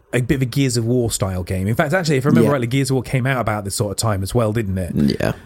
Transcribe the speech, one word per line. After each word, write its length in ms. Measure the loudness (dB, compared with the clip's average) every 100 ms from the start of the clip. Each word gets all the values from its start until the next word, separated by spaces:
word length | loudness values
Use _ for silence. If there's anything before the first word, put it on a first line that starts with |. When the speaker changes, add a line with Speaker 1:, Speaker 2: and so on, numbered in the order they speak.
| _
Speaker 1:
a 80 | -2
bit 160 | 0 0
of 60 |
a 40 | 0
Gears 300 | 0 0 0
of 80 |
War 260 | 0 2 0
style 300 | -2 -2 -2
game. 220 | -4 -2 0
In 60 | 0
fact, 160 | 0
actually, 240 | 0 0 0
if 80 | 4
I 40 |
remember 160 | 4 4
Speaker 2:
Yeah. 40 |
Speaker 1:
rightly, 120 | 2 0
Gears 220 | 0 0
of 40 |
War 80 | -2
came 220 | -2 -2 0
out 140 | 0
about 240 | -2 -4
this 100 | -4 -4
sort 140 | -4
of 40 | -2
time 260 | -2 -2
as 100 | 0
well, 180 | 0 0
didn't 260 | 0 -2 -2
it? 420 | -2 0 2 2
Speaker 2:
Yeah. 120 | -2 -4